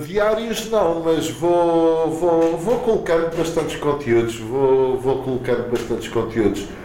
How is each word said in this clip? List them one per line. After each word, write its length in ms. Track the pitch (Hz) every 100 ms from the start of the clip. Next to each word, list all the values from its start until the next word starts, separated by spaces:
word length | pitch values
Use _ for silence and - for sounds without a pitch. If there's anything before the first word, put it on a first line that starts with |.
| 147
diários 640 | 202 208 220 233 220 -
não, 320 | 220 170 165
mas 260 | 165 160 -
vou, 800 | 123 170 175 170 165 165 160 160
vou, 460 | 160 175 165 165 165
vou 220 | 180 247
colocando 560 | 226 214 - 165 165 170
bastantes 400 | 160 165 147 -
conteúdos, 580 | 147 139 120 117 117 113
vou, 640 | 110 131 135 131 131 127
vou 220 | 123 135
colocando 460 | 131 123 - 120 -
bastantes 380 | 120 - 110 -
conteúdos, 560 | 117 107 117 101 98 - -